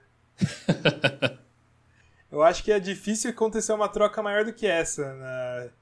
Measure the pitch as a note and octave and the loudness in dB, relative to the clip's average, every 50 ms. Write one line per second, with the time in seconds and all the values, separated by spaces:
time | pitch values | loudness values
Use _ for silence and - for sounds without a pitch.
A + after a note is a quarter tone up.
0 | _ _ _ _ _ _ _ - - - - - - - - - - - - - | _ _ _ _ _ _ _ -2 -2 -2 -2 -4 -2 -2 -2 2 4 2 2 4
1 | - C3 - - C#3 B2 - - - _ _ _ _ _ _ _ _ _ _ _ | 0 0 0 0 -2 -2 -2 -6 -14 _ _ _ _ _ _ _ _ _ _ _
2 | _ _ _ _ _ _ C#3+ D3 D#3 E3+ F3+ - - G#3+ G#3+ G3+ F3 F#3+ F#3 - | _ _ _ _ _ _ 0 4 6 6 6 4 2 2 2 2 2 -2 -6 -4
3 | - G3+ A3 A3 - A#3+ A3+ - A3 A3 G#3+ A3 G#3+ - G#3+ G#3 G#3 G3+ - G#3 | -4 -4 -4 -2 -2 -4 -2 -2 -2 -2 0 -2 -2 -2 0 0 0 -2 2 2
4 | G#3 G#3 - A3 G#3 G3+ G3+ G#3 G#3+ A#3 A3+ - A3 G3 E3+ E3 D#3+ - - - | 2 2 2 -2 -4 0 0 0 0 0 -2 -2 -2 0 0 0 0 -2 -4 -6
5 | C#3+ C3+ C3+ C3 C3 C3 B2+ B2+ B2+ B2 B2 B2 B2 A#2+ - _ | -6 -8 -8 -12 -12 -10 -8 -8 -8 -6 -8 -8 -10 -12 -16 _